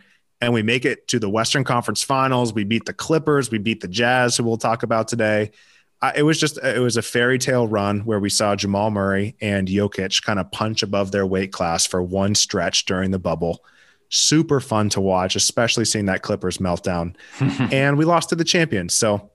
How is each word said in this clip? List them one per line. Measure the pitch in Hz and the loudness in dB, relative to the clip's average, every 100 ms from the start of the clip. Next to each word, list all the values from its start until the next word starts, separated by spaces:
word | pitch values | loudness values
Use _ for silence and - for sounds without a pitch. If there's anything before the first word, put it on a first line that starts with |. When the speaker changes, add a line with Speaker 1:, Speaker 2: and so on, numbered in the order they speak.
| - _ _ - | -14 _ _ -4
Speaker 1:
And | 120 | 0
we | 120 | 2
make | 107 127 | 2 0
it | 131 117 - | 0 -4 -4
to | 127 | -2
the | 104 | 0
Western | 107 113 147 | 0 0 0
Conference | 127 123 117 104 | 0 -2 -2 -4
Finals. | - 135 131 127 120 | 0 0 2 2 0
We | 107 101 | -2 -2
beat | 113 | -2
the | - | -4
Clippers. | 95 - 160 147 147 120 | -8 -2 0 2 0 0
We | 113 | -2
beat | 101 110 | -2 -4
the | 92 | -4
Jazz, | 90 120 127 123 - | 0 2 4 2 2
who | |
we'll | 117 113 | 0 0
talk | 120 113 | 0 0
about | 113 113 110 | 0 0 0
today. | 117 107 107 107 _ _ _ _ - | 0 2 2 -2 _ _ _ _ -4
I, | 131 - | -2 2
it | |
was | 151 151 | 2 2
just, | 151 135 | 0 -2
it | 135 113 | -2 0
was | 123 113 | 0 0
a | |
fairy | - 123 123 131 | -2 0 2 2
tale | 127 127 117 | 0 0 2
run | 107 101 101 | 0 0 -2
where | 107 107 | -2 0
we | 101 | 0
saw | - 107 | 0 0
Jamal | 101 101 98 107 | 0 0 0 0
Murray | 104 98 98 104 - | 0 0 0 -2 -4
and | 107 101 95 | -2 0 0
Jokic | 98 101 - 95 - | 0 0 -2 -2 -2
kind | - 104 | 0 -2
of | 90 | -2
punch | - 110 110 | -2 -4 -2
above | 101 101 98 | -2 0 0
their | 101 95 | 0 0
weight | 95 98 | 0 -2
class | - 87 82 - | -2 -2 0 -2
for | 92 | -2
one | 90 95 98 104 | -2 0 0 2
stretch | - 98 87 - | 0 0 0 -2
during | - 92 95 | -2 -2 0
the | 95 | -2
bubble. | 90 143 85 85 _ _ _ _ - | -2 -2 -2 -4 _ _ _ _ -6
Super | - - 151 160 139 | 0 2 2 2 0
fun | - 107 104 | 0 0 2
to | 101 | 0
watch, | 98 92 92 101 | 0 2 0 0
especially | - - 117 - 110 | 0 0 0 2 0
seeing | 110 101 | 0 0
that | 95 | -2
Clippers | - 101 90 87 | -2 -2 -2 -2
meltdown. | 92 87 95 87 85 - - - | -2 -2 -2 -4 -4 -8 -14 -4
Speaker 2:
<laughs> | 135 - 127 | -2 0 0
Speaker 1:
And | 135 139 143 | 2 2 2
we | |
lost | 160 170 - | 4 2 2
to | 165 | -2
the | |
champions. | 160 180 160 101 87 | 0 0 0 0 -2
So, | - 113 104 - | 0 2 0 -4